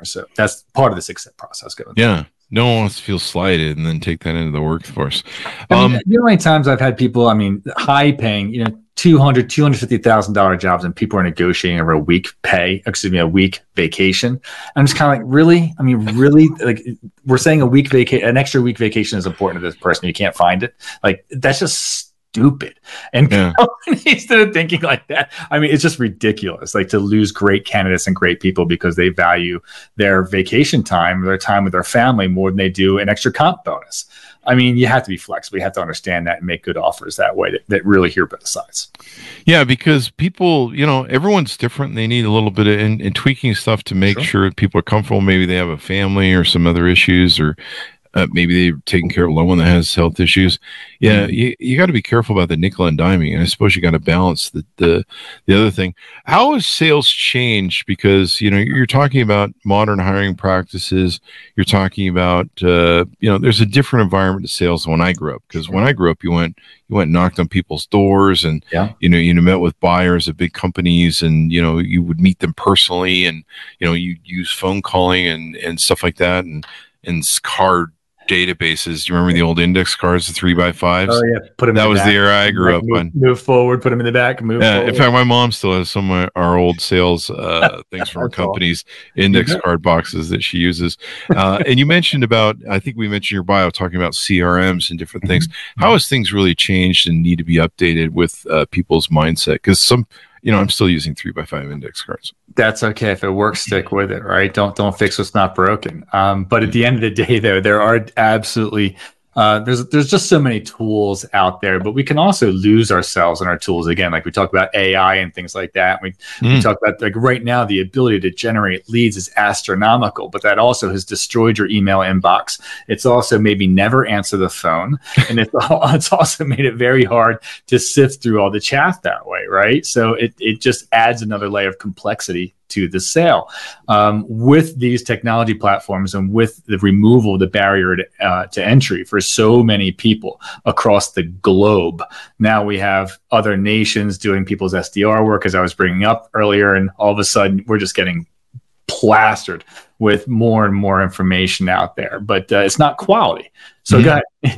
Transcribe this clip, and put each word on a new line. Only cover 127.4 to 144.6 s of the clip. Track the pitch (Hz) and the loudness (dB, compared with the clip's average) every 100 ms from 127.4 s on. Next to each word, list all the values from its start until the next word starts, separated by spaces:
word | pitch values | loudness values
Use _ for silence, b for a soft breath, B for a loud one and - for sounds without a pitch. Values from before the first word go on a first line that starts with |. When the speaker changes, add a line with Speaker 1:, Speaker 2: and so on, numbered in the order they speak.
| B B - | B B -2
Speaker 1:
to | 123 | -2
sift | - - 131 135 | 2 2 2 0
through | 120 107 | -2 0
all | 98 | 0
the | 104 | -2
chaff | - 139 170 180 | -2 0 0 -2
that | 90 - - | -6 -8 -8
way, | 92 95 | -10 -2
right? | 95 104 143 | 0 2 0
So | - 123 113 | 0 0 0
it, | 113 117 - | 0 -4 -4
it | 110 107 | -4 0
just | 127 120 - | 0 -2 0
adds | 113 113 120 | 2 2 0
another | 110 104 101 | -6 -6 -4
layer | 101 98 | -2 -2
of | 95 | -4
complexity | 104 92 101 107 - 90 90 _ - | -12 -8 -6 -6 -6 -6 -8 _ -10
to | 104 87 | -4 -4
the | 92 | -4
sale. | - 160 170 98 - B B B - | -2 0 2 2 -2 B B B 0
Um, | 104 104 107 101 | 2 2 0 -4
with | 110 123 151 160 135 | 0 4 4 4 -2
these | 120 120 | -2 -2
technology | - 113 117 117 113 | -4 -4 -2 0 0
platforms | 104 104 98 - 95 95 | -2 0 -2 -2 -6 -4
and | 98 95 | -4 -2
with | 110 113 - - | 0 0 -2 -8
the | 98 | 0
removal | 101 98 107 123 107 | 2 4 6 6 4
of | 95 | 0
the | 92 | 0
barrier | 104 98 98 92 | 2 2 2 2
to, | 90 - - | -2 -6 -4
uh, | 98 90 - | -2 -2 -4
to | 104 95 | -4 2
entry | 135 135 90 | 4 2 -4
for | - 104 | -4 -4
so | - - 110 120 | -2 0 4 4
many | 113 104 95 | 4 2 -2
people | - 113 107 - - B B | -2 0 0 -4 -14 B B
across | - - 117 101 - | -4 0 2 2 0
the | - | -4
globe, | 85 92 104 95 104 101 85 82 - B B - | -6 -2 2 4 4 4 0 -6 -12 B B -2
now | 107 107 | 0 2
we | 104 98 | 0 -2
have | 101 98 95 - _ | 0 0 -2 -8 _
other | 113 104 98 | 0 2 0
nations | 104 107 104 110 104 92 | 0 0 0 -2 -2 -2
doing | 104 95 | -2 -2
people's | 92 98 | -2 -4